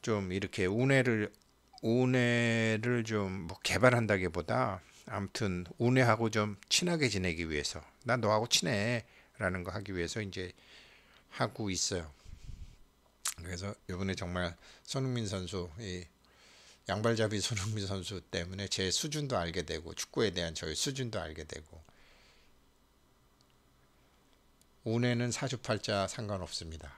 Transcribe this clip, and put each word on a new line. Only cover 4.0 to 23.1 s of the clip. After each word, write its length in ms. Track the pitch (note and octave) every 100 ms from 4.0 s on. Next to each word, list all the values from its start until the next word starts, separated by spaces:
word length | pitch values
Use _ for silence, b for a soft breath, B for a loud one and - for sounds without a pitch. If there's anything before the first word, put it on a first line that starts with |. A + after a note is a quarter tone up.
| A2 G2+ F2+ E2+ - A#2+ B2 F#2 B B -
아무튼 580 | G#2 G2 - G#2 F2+ F2 -
운해하고 540 | A#2+ B2+ A#2+ A2 A2+
좀 260 | A2 G#2+ G2+ -
친하게 380 | - F3 E3+ C3
지내기 400 | G2+ F2+ E2 E2
위해서, 320 | D2+ C#2+ - - _
"난 160 | A#2+ B2
너하고 280 | G#2+ G#2+ A#2+
친해"라는 1160 | - F3 G#2+ G#2+ A#2+ - - - - F#2+ F#2
거 80 | F2+
하기 240 | F2+ G2+ F#2
위해서 260 | E2+ A2+
이제 300 | G2+ F#2 F#2 - B B B B B B B
하고 400 | - A2+ - G#2+
있어요. 420 | F2+ - F#2 D#2 - B B B B B B - _ _ _ - -
그래서 360 | E2+ F2+ G2 G#2+ -
요번에 260 | F2+ G2 F#2
정말 400 | F2 F2+ F2 E2 B B
손흥민 440 | - C3+ C3 B2 G#2+
선수, 420 | F#2+ F2+ F#2+ F2 E2
이 260 | A2 F2+ F2 _ _ B B B B B -
양발잡이 500 | G2 A2+ A2+ A2 G#2
손흥민 480 | F#2+ G#2+ G2+ A2 G2
선수 340 | G2 F2 F#2+
때문에 460 | - F#2 F2 F#2 G2
제 240 | - F#2+
수준도 460 | E2+ D#3 D3+ C#3+ A2+
알게 260 | E2+ F2+
되고 300 | D#2+ E2 E2
축구에 380 | E2 - - A2
대한 220 | F2+ E2+
저의 220 | E2 E2 D#2
수준도 440 | - C3+ B2 A2
알게 260 | E2 D#2 D#2
되고, 360 | - D#2+ D#2+ - b b b b b b b _ _ _ _ _